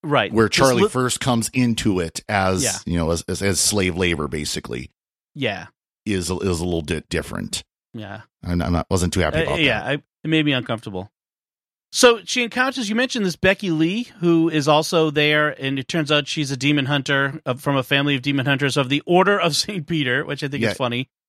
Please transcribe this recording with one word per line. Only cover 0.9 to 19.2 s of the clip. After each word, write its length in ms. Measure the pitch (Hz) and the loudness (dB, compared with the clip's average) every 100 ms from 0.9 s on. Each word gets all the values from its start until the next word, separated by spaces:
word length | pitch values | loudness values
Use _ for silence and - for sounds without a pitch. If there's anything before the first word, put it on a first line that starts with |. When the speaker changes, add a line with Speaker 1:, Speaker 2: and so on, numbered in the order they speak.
| 127 127 - | 2 -2 -2
Speaker 2:
comes 300 | 135 117 110 | 0 0 0
into 460 | 131 123 110 110 92 | 0 0 2 0 0
it 240 | 82 - - | -2 -6 -2
as, 360 | 104 95 92 | 0 2 0
Speaker 1:
Yeah. 140 | 110 95 - | -2 -4 -2
Speaker 2:
you 60 | 87 | 0
know, 140 | 82 | 0
as, 120 | 85 - | 0 -2
as, 140 | 90 | -2
as 160 | 98 90 | 0 0
slave 360 | - 104 92 85 | 0 2 0 0
labor, 300 | 90 78 73 | 0 0 -4
basically. 640 | 76 73 76 - 62 64 _ _ _ _ - | -6 -6 -8 -8 -10 -10 _ _ _ _ -6
Speaker 1:
Yeah. 320 | 123 95 87 _ _ _ - | -6 -6 -12 _ _ _ -4
Speaker 2:
Is, 240 | 98 85 | -2 -2
is 280 | 90 95 87 | -2 0 0
a 60 | 87 | -2
little 160 | 85 | -4
bit 280 | 76 80 - | -2 -6 -4
different. 540 | 82 - 50 50 - - _ _ | -6 -4 -10 -8 -10 -12 _ _
Speaker 1:
Yeah. 280 | 113 104 101 - _ | -16 -14 -16 -18 _
Speaker 2:
I'm, 160 | 87 87 | -4 -2
I'm 100 | 85 | 0
not, 140 | 85 - | -2 0
wasn't 240 | 90 90 | -2 0
too 60 | 90 | 2
happy 200 | 80 156 | 0 0
Speaker 1:
Uh, 40 | |
Speaker 2:
about 160 | 160 - | -2 2
Speaker 1:
yeah, 220 | 147 110 | 2 0
Speaker 2:
that. 60 | 92 | -2
Speaker 1:
I, 60 | 139 _ _ | -6 _ _
it 40 | 156 | 0
made 180 | 160 147 | 2 2
me 80 | |
uncomfortable. 580 | 131 117 113 - 95 95 _ _ _ _ _ _ _ _ | 0 -2 -6 -6 -10 -12 _ _ _ _ _ _ _ _
So 280 | - 247 233 | 4 4 4
she 180 | - 247 | -2 -4
encounters, 460 | 233 247 262 269 208 | -2 -2 -2 -2 -2
you 60 | 220 | -2
mentioned 300 | 254 247 196 | -2 0 -2
this 100 | 156 | 2
Becky 340 | 185 196 196 | 2 2 0
Lee, 340 | 156 160 208 240 - | 0 0 0 -6 -2
who 280 | 175 165 165 | 2 4 4
is 180 | 160 143 | 2 4
also 420 | 151 160 170 160 | 2 4 2 2
there, 380 | 147 151 151 151 - | 2 2 2 0 -2
and 160 | 135 139 | -4 -4
it 120 | 127 | -4
turns 200 | 175 147 | -4 0
out 160 | 147 143 | 0 0
she's 240 | - 139 | -4 -4
a 60 | 135 | 0
demon 280 | 139 147 131 | 2 2 0
hunter 560 | 147 131 139 139 135 - | -2 0 0 0 -4 -6
of, 140 | 127 | -4
from 140 | 147 139 | 0 0
a 80 | |
family 320 | 123 139 143 139 | 2 0 2 0
of 60 | |
demon 240 | 131 139 131 | 0 -2 0
hunters 320 | 135 139 135 | 0 0 0
of 100 | 127 | 0
the 140 | 143 - | -2 2
Order 320 | 175 | 4